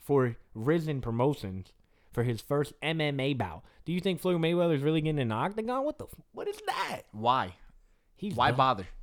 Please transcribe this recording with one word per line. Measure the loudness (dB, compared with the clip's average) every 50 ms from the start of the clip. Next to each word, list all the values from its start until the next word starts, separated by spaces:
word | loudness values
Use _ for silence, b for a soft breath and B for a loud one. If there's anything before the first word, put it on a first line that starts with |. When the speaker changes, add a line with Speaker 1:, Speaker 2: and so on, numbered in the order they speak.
Speaker 1:
for | -2 2 4 4 4 2 0 -6 -14 -16 -10
Rizin | -4 0 2 2 2 2 -2 -4 -4 -4
Promotions | -2 0 2 2 2 2 0 -4 -8 -8 -8 -10 -12 _ _ _ _ _ _ _ -8
for | -2 -2 0
his | 0 0 -4
first | -2 -2 0 0 0 -2 -4 -6
M | -4 -2 0 0 0
M | 0 0 0
A | 0 0 0
bout. | 0 -2 -4 -6 -12 -16 b b b b
Do | -4 -4
you | -2
think | 0 -2 -2 0
Floyd | 0 0 2 2
Mayweather's | 2 2 2 4 4 4 2 2 2
really | 2 2 2 2
getting | 0 0 0
in | 0 0
the | 0
octagon? | 0 -2 -2 -2 -4 -4 -2 -2 -2 -2
What | -4 -4 -6
the | -10
f-, | -16 -16 -20 -20 _ -12
what | -8 -8 -6
is | -8 -8 -6
that? | -6 -4 -4 -4 -4 -6 -8 -10 _ -8
Speaker 2:
Why? | -2 2 2 2 2 2 -2 -6 -14 -20 -20 -20 -20 _ _ _ _ _ _ _
Speaker 1:
He's | -10 -8 -4 0
Speaker 2:
Why | 2 4 4
Speaker 1:
dumb. | 6
Speaker 2:
bother? | 4 4 4 4 0 -2 -10 -12 -16